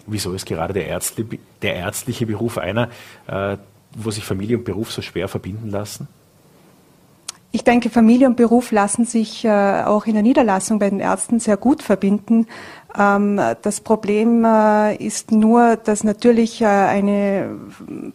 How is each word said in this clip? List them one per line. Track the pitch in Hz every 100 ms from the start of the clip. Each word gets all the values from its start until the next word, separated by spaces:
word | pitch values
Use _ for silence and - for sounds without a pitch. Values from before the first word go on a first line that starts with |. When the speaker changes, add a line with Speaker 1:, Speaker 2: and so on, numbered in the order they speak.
| -
Speaker 1:
Wieso | 104 95
ist | 92 -
gerade | 87 85
der | 95 82
ärztli-, | 85 - - 110 - _ -
der | 101 -
ärztliche | 92 - - 117 113
Beruf | 104 117 104
einer, | 85 107 120 - - - -
äh, | 95 98 101 - _ _ 110
wo | 110
sich | 107 -
Familie | 95 104 120
und | 117
Beruf | 95 113
so | -
schwer | - 87 95
verbinden | - 92 107 110
lassen? | 101 104 - 143 _ _ _ _ _ _ _ _ _ _ _ - - _
Speaker 2:
Ich | 226
denke, | - 240 233
Familie | 240 220 247 269
und | 233
Beruf | 233 233 240
lassen | 214 202 - 226
sich, | 226 214 - 226
äh, |
auch | 208 202 175 - 208 214
in | 214
der |
Niederlassung | 214 285 226 190 - 214
bei | 202
den | 196
Ärzten | 185 190 - 233
sehr | 220 202
gut | 240 311
verbinden. | - 190 196 208 - 226 226 - - - - -
Ähm, | 202 202 202 202 113 117
das | 208 -
Problem, | - 220 202 208 226 233
äh, | 226 220 214 214 214 -
ist | 220 - -
nur, | 220 220 240 233 226
dass | - 208
natürlich, | 220 208 240 233 226 -
äh, | 220
eine | 202 190 202 202 202 202 196 113 104 104 - - - -